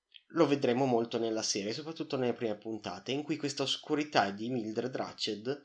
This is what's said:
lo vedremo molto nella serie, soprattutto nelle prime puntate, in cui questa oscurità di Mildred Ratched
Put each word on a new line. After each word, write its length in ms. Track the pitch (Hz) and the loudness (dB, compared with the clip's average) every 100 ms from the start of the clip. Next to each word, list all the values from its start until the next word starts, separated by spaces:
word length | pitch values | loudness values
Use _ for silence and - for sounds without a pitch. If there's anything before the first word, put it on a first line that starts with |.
| _ - _ | _ -20 _
lo 140 | 170 147 | 4 4
vedremo 380 | 139 123 120 | 6 4 4
molto 340 | 135 117 117 117 | 4 4 2 0
nella 240 | 113 110 | 0 0
serie, 300 | - 107 98 | -2 -2 -2
soprattutto 440 | 117 151 160 151 135 | -4 -6 -8 -4 0
nelle 180 | 123 | 0
prime 220 | 117 113 104 | 0 -2 -4
puntate, 560 | 110 110 107 92 117 | -6 -8 -6 -8 -4
in 100 | 139 | -4
cui 140 | 147 156 | -2 -2
questa 260 | 143 135 | -2 -2
oscurità 680 | 131 - - 151 151 139 101 | -2 -2 -2 -2 2 4 4
di 200 | 101 117 | 0 -2
Mildred 440 | 127 110 110 120 | -2 -2 -2 -2
Ratched 680 | 135 98 - - 104 113 143 | -4 -6 -4 -4 -4 -4 -6